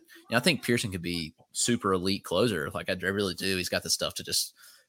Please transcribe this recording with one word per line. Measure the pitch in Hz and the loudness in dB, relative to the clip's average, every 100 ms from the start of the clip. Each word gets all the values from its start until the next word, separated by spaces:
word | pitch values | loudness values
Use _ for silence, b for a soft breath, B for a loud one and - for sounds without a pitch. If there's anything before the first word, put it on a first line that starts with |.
| - - | -12 -20
You | - | -2
know, | 113 | 2
I | |
think | 185 135 | 2 2
Pearson | - 120 107 | 2 0 0
could | 92 | -4
be | 87 87 78 - _ | -4 -4 -4 -10 _
super | - - 117 98 | -2 0 2 2
elite | 92 95 98 | 2 2 -2
closer. | - 87 120 90 73 | 0 2 4 2 -2
Like, | 87 87 | -4 -4
I, | |
I | 92 92 | -2 0
really | 98 101 82 | 0 0 0
do. | 95 95 | 0 0
He's | 90 | 0
got | 92 | -2
the | 85 | 0
stuff | - 73 - | -2 -2 -4
to | |
just | - - - b b b | -4 -2 -2 b b b